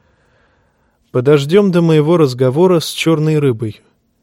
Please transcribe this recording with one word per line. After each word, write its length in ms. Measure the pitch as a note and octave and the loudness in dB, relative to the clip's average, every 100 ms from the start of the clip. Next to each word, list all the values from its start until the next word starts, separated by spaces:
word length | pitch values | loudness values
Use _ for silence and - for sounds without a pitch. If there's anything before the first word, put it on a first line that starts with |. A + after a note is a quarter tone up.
| _ _ _ _ _ _ _ _ _ _ _ | _ _ _ _ _ _ _ _ _ _ _
«Подождём 600 | B2+ B2+ D3 C#3+ G3+ G3+ | -4 2 0 2 0 2
до 100 | F3 | 2
моего 360 | E3 D#3 D3 F3 | 2 2 2 2
разговора 640 | C#3 B2 B2+ C#3 F#3 E3+ | 0 0 -2 0 2 0
с 100 | - | -4
чёрной 480 | - E3 D#3 D#3 D#3 | -6 -2 -2 0 0
рыбой». 440 | C#3 A2+ A2+ - _ _ _ _ | -2 -2 -8 -12 _ _ _ _